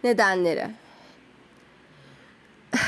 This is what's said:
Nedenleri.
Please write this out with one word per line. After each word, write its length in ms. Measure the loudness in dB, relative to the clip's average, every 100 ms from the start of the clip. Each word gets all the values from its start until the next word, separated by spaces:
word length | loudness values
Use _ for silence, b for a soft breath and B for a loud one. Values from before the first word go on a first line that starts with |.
Nedenleri. 640 | 0 2 2 2 0 -2 -6 -12 B B B B -20 -20 -20 -20 -20 -20 -20 B B B B B -20 -20 -8 -4